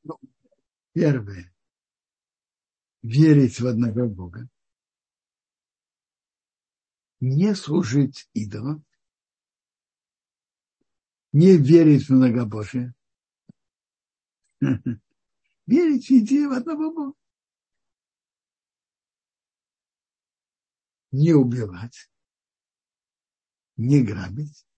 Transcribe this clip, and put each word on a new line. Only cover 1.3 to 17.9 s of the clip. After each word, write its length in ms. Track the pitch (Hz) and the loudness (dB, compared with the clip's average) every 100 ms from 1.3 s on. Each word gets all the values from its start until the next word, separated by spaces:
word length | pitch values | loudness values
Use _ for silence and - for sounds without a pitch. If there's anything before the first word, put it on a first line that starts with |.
| 95 87 _ _ _ _ _ _ _ _ _ _ _ _ _ _ _ | -18 -20 _ _ _ _ _ _ _ _ _ _ _ _ _ _ _
Верить 600 | 117 127 156 143 127 - | -4 2 4 6 2 -2
в 60 | 123 | -6
одного 400 | 113 120 107 123 | -2 -4 -2 -6
Бога. 400 | 92 87 98 123 _ _ _ _ _ _ _ _ _ _ _ _ _ _ _ _ _ _ _ _ _ _ _ _ _ _ _ | -8 -16 -16 -20 _ _ _ _ _ _ _ _ _ _ _ _ _ _ _ _ _ _ _ _ _ _ _ _ _ _ _
Не 340 | 127 139 202 196 | -4 0 0 -2
служить 760 | - 165 110 135 131 - - | -4 -4 -2 -2 -2 -6 -12
идолам. 500 | 110 104 104 123 151 _ _ _ _ _ _ _ _ _ _ _ _ _ _ _ _ _ _ _ _ _ _ _ _ _ | -10 -10 -10 -10 -10 _ _ _ _ _ _ _ _ _ _ _ _ _ _ _ _ _ _ _ _ _ _ _ _ _
Не 260 | 143 185 180 | 4 6 6
верить 500 | 127 170 156 139 - | 6 6 6 4 4
в 60 | |
многобожие. 800 | 131 127 117 113 107 104 127 123 - _ _ _ _ _ _ _ _ _ _ _ _ _ _ _ _ | 2 4 0 -6 -8 -8 -8 -10 -14 _ _ _ _ _ _ _ _ _ _ _ _ _ _ _ _
<laughs> 20 | 139 127 - 113 _ _ _ _ _ _ - | -4 -4 -6 -12 _ _ _ _ _ _ -2
Верить 420 | 269 339 269 - | 0 2 -2 2
в 40 | |
идею 400 | 254 208 277 285 | 2 4 -2 -2
одного 400 | 254 254 302 311 | -4 -6 -8 -8
Бога. 260 | 330 285 - _ _ _ _ _ _ _ | -8 -12 -14 _ _ _ _ _ _ _